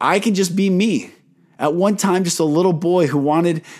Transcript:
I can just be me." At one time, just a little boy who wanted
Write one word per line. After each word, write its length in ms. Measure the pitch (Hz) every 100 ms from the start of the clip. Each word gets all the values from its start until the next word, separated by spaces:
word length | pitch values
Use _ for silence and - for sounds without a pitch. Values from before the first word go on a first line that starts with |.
I 200 | - 196
can 140 | 226
just 200 | 190 185
be 160 | 190 196
me." 400 | 185 220 147 - - _ _ _ -
At 160 | 147
one 220 | 165 196 202
time, 260 | 196 185
just 160 | 175 -
a 60 |
little 280 | 160 151 185
boy 360 | 165 170 180 151
who 100 | 147
wanted 440 | 139 156 170 160 - -